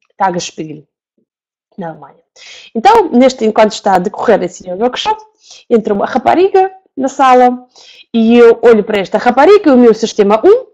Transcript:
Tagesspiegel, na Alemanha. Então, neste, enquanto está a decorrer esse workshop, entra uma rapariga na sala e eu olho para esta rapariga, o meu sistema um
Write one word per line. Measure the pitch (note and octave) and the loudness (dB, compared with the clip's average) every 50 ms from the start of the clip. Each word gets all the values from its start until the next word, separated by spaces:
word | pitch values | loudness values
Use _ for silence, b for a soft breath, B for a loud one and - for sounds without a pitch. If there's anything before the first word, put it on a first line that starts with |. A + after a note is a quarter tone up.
| _ _ _ | _ _ _
Tagesspiegel, | - G3+ F#3+ F3 F3+ - - - - D#3+ D#3 D3 D3+ C#3+ _ _ _ _ _ _ _ _ _ _ _ _ _ _ _ _ _ _ | -6 -4 -4 -4 -6 -10 -12 -14 -16 -16 -16 -16 -20 -20 _ _ _ _ _ _ _ _ _ _ _ _ _ _ _ _ _ _
na | - F3 E3 | -16 -14 -14
Alemanha. | D#3 D#3 C#3+ C#3 _ _ _ _ B B B B B B B B B | -14 -18 -20 -20 _ _ _ _ B B B B B B B B B
Então, | A#3 A#3 G4 A4+ A#4 F#4+ D#4+ | -2 0 0 2 0 0 0
neste, | - A#3+ C4+ C4 B3+ - A3 | 0 0 0 0 0 -2 -6
enquanto | A3 A3 B3 A3 G#3 | -4 0 0 0 0
está | - - - G#3 F#3+ | -2 -6 -4 -2 -2
a | F3+ | -2
decorrer | F3+ G3+ - - - - G3+ F3 | -4 -6 -8 -6 -2 -2 -2 -2
esse | F3+ F3 - - - F#3 F3+ | -2 -6 -12 -14 -14 -14 -8
workshop, | F#3+ A3+ B3+ B3 - - G#4+ A4 A4 - _ b b b b b b b b | -6 -6 -6 -6 -6 -6 -6 -6 -8 -10 _ b b b b b b b b
entra | A#3+ A3 G3+ A3 G#3 | -2 -2 -2 -2 -4
uma | G3 - | -4 -4
rapariga | - - B3+ - A#3 A#3+ D#4 F#4 G4+ - F#4+ F#4+ F#4+ - - _ _ - | -4 -4 -4 -2 0 0 0 0 0 0 0 -2 -2 -6 -14 _ _ -10
na | - C4 | -8 -8
sala | C4 C4 - C4+ C4 B3+ B3+ B3 B3 B3 B3 B3 b b b b b b b b b | -6 -2 0 2 2 4 4 4 2 0 -4 -14 b b b b b b b b b
e | - A3+ A3 A3+ A#3+ | -4 -2 0 2 4
eu | A#3+ A#3 A#3 A3+ - - | 6 6 4 4 4 4
olho | A#3+ A#3 G#3+ G3+ | 2 2 2 0
para | G#3 G#3+ G3+ | -4 -6 -8
esta | F#3 - - G3+ | -8 -6 -6 -2
rapariga, | - B3 A#3 C4+ C#4+ F#4 G#4 G#4 G#4 D#4 C4 | -2 0 0 2 4 4 4 4 4 2 2
o | |
meu | B3 B3 A#3 G#3+ | 4 4 4 2
sistema | A3 A3+ - - - G3+ G3+ G#3 A3 - | 0 -4 -6 -2 -2 0 0 0 2 2
um | F4+ A4 B4+ B4+ _ | 2 2 2 0 _